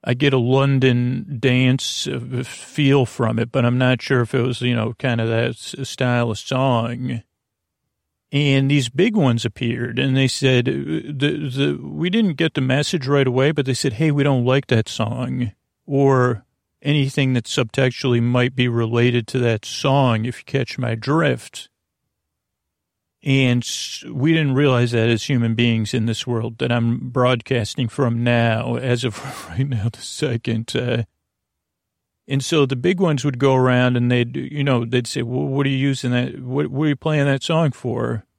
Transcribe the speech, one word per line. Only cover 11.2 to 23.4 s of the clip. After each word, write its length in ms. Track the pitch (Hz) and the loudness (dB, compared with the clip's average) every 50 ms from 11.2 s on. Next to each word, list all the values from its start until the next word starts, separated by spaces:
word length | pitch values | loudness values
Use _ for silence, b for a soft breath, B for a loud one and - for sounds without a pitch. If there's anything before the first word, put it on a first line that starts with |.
| 139 147 151 147 156 135 123 | -2 -2 -2 -2 -6 -6 -2
the, 260 | 135 139 147 143 - | -2 -2 -2 -2 -4
we 300 | 135 143 151 151 160 180 | -8 -10 -6 -4 -4 0
didn't 240 | 180 226 226 190 151 | 0 2 0 0 0
get 220 | - 165 156 _ | 0 -2 -2 _
the 60 | 147 | -2
message 440 | 131 131 131 139 147 - - 165 131 | 0 2 2 0 0 0 -2 -4 0
right 220 | 131 143 143 135 | 2 2 4 4
away, 240 | 131 123 131 135 147 | 2 2 2 2 2
but 160 | 160 147 135 | 2 0 0
they 80 | 127 127 | 0 -2
said, 180 | - - - 113 | -2 -2 -4 -2
"Hey, 160 | 104 160 156 | 0 0 2
we 140 | 147 143 139 | 2 2 2
don't 200 | 147 135 127 120 | 4 2 2 4
like 240 | 127 131 139 139 | 4 2 2 2
that 220 | - 127 110 107 - | 2 2 2 2 0
song," 600 | - - 110 104 120 123 127 123 131 127 123 107 - _ _ _ _ _ _ | -4 -6 -4 -4 -4 -6 -6 -6 -4 -4 -4 -6 -8 _ _ _ _ _ _
or 580 | - 139 139 139 135 135 127 123 123 120 107 _ _ _ _ _ _ _ _ | -2 0 4 4 6 6 6 4 2 0 -2 _ _ _ _ _ _ _ _
anything 520 | - 143 143 147 139 135 - - 139 131 131 | -2 0 2 2 0 0 0 0 0 2 0
that 100 | 120 113 | 0 -2
subtextually 800 | - - - 123 113 - - 135 127 120 - - 135 120 117 117 | -2 -2 -2 -2 -2 0 0 0 0 0 -2 -2 0 2 2 2
might 320 | 120 123 123 123 123 127 | 2 2 2 0 0 0
be 120 | 127 127 | 0 0
related 600 | 123 117 117 117 110 117 117 120 123 120 123 110 | 0 0 0 -2 0 2 4 4 4 2 2 -2
to 120 | - - 131 | -2 -4 0
that 260 | 123 117 113 107 - | 0 0 0 -2 -4
song, 600 | - - - - 139 135 143 135 127 117 110 110 | -10 -12 -4 0 2 2 4 4 2 2 0 -2
if 140 | 123 120 - | -4 -8 -10
you 60 | - | -12
catch 340 | - - 143 123 - - - | -4 -4 -4 -4 -4 -6 -6
my 160 | 127 117 113 | -4 -4 -4
drift. 720 | 110 110 - 147 160 165 147 123 117 - - - - - _ _ _ _ _ _ _ _ _ _ _ _ _ _ _ _ _ _ _ _ _ _ _ _ _ _ _ _ _ _ _ | -4 -2 -2 0 2 2 0 0 -2 -6 -16 -18 -18 -18 _ _ _ _ _ _ _ _ _ _ _ _ _ _ _ _ _ _ _ _ _ _ _ _ _ _ _ _ _ _ _
And 420 | - 147 135 135 | -2 0 2 4